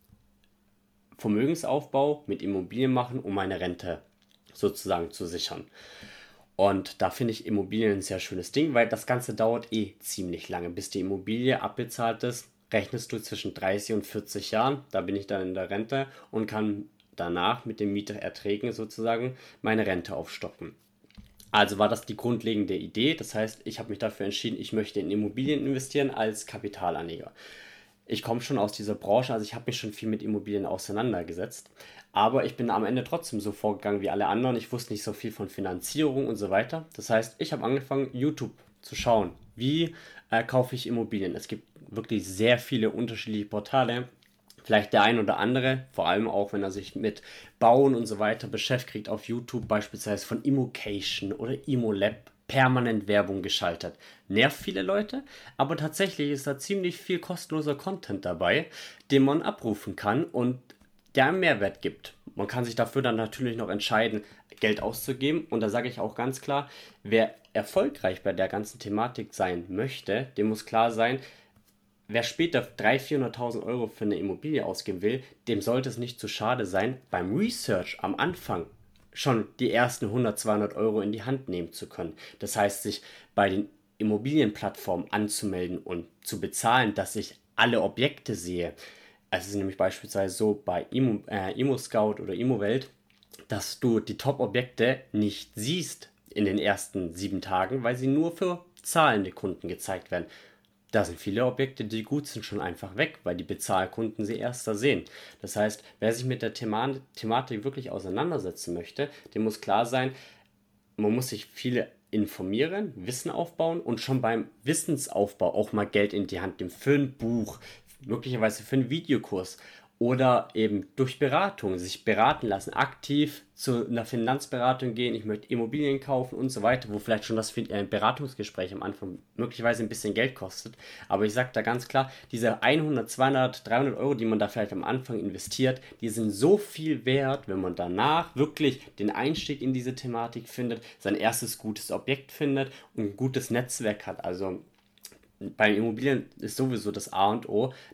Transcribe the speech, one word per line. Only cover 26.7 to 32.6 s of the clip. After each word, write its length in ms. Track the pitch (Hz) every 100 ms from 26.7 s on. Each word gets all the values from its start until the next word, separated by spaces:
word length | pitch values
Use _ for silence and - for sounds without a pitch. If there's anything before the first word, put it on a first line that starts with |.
| - 87 78 85 82 - - - - - - - _ -
Ich 160 | 110
komm 180 | - 120
schon 200 | 123 131
aus 120 | 104
dieser 220 | - 104
Branche, 400 | 104 98 113 131
also 100 | 113
ich 120 | 107 120
hab 100 | 127
mich 120 | 127
schon 140 | 113
viel 180 | - 110
mit 120 | 107
Immobilien 460 | 107 104 101 101 95
auseinandergesetzt. 1040 | 95 - 101 123 90 87 85 113 - - - - - -
Aber 340 | 98 110 127 -
ich 100 |
bin 140 | -